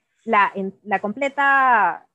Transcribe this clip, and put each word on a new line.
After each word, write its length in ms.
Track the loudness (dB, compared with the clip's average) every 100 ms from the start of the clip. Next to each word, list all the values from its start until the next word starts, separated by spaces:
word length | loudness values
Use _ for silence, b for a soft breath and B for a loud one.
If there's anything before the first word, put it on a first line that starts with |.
| _ _
la, 280 | -2 0 0 -2
en, 220 | -10 -10
la 160 | -8 -6
completa 1080 | -6 -6 -6 -2 0 2 2 2 0 -4 _